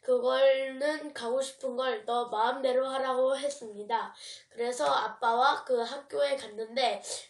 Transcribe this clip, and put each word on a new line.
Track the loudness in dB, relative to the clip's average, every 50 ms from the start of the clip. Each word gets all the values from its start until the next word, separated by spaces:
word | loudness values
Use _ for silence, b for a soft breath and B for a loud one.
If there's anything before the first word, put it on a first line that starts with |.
그걸는 | 0 2 2 2 4 2 4 6 6 6 6 4 0 -4 -4 -2 0 0 0 -2 -6 -10 -10
가고 | -6 -4 -2 -2 -2
싶은 | -2 -4 -6 -8 -6 -6 -4
걸 | -2 -2 -2 -2 -2 -2
너 | -2 0 0 0
마음대로 | 0 0 2 2 2 2 2 0 2 2 2 0
하라고 | 0 0 -2 0 0 2 2 4 2 2
했습니다. | 0 -2 -4 -4 -6 -12 -12 -12 -10 -6 -2 -2 -2 -2 -4 B B B B B B B B
그래서 | -6 -4 -4 -2 -2 0 0
아빠와 | 2 2 0 0 -2 -4 0 0 2 4 6 4 4 4 2 0
그 | 0 0 0
학교에 | 0 -2 -6 -10 -10 -6 -2 0 0 0 0
갔는데 | -2 -6 -10 -8 -10 -8 -4 -2 0 0 0 0 -2 B B B B B